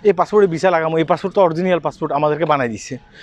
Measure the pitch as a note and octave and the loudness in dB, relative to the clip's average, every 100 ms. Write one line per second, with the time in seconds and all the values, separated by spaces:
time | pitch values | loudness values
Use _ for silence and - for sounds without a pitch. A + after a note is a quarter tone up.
0 | G#3 F#3 E3 G#3 G3 D#3+ F#3 E3+ D#3+ D#3+ | 0 0 2 2 2 2 0 2 0 0
1 | D#3+ E3+ F#3+ G3+ F3+ E3 F#3 E3+ D3+ - | 0 -2 -2 2 2 2 0 0 -2 -6
2 | D#3 C#3+ D3+ D3+ D#3+ C#3+ A#2+ G#2+ - - | -4 -2 0 0 0 0 -2 -6 -12 -16
3 | _ - | _ -20